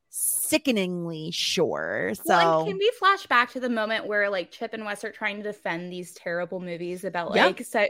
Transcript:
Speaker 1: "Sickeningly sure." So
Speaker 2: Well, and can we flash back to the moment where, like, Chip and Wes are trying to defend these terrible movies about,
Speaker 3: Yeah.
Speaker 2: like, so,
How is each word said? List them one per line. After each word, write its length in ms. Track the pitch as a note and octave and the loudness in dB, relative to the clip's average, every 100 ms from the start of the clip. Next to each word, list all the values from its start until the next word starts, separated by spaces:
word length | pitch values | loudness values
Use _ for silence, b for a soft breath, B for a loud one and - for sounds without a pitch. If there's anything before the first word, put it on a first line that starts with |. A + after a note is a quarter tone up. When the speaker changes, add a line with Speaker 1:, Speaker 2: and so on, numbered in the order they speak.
| _ | _
Speaker 1:
"Sickeningly 1200 | - - - - D#4 D4 A3 F#3 F3+ E3+ D#3+ D#3 | -4 -2 -2 2 2 4 2 0 -2 -6 -6 -6
sure." 800 | F3 - - C#3+ D2 D#2+ G#2+ F3 | -4 -2 2 2 2 -2 -2 -2
So 220 | G#3+ - F3 | -2 2 6
Speaker 2:
Well, 240 | E3+ D#3+ | 6 4
and 80 | - | 2
can 100 | F#4+ | 0
we 140 | G#4 B4 | 0 2
flash 300 | F#4 G4 - | 2 2 2
back 240 | B3 B3 | 2 2
to 40 | C4 | -2
the 100 | B3 | -2
moment 380 | A#3 G#3+ A3 - | -2 0 -2 0
where, 240 | G#3 G3+ | 0 2
like, 220 | G3 F3 | 0 -4
Chip 220 | - A3+ | -8 -8
and 100 | A3+ | -6
Wes 180 | G#3+ G3+ | -8 -8
are 80 | A3 | -8
trying 280 | G#3 G#3+ G3+ | -6 -6 -4
to 40 | |
defend 500 | G#3 G#3 F#3+ E3+ F3 | -8 -6 -6 -6 -6
these 220 | F3+ F3+ | -10 -12
terrible 460 | - - E3+ F3 F#3+ | -10 -6 -4 -4 -6
movies 420 | F3+ E3+ F3 F3+ | -6 -6 -6 -6
about, 320 | F#3 F3 E3+ | -6 -4 0
Speaker 3:
Yeah. 120 | - D#4 | 4 4
Speaker 2:
like, 180 | F#4 | 2
so, 240 | - A#3 | -2 0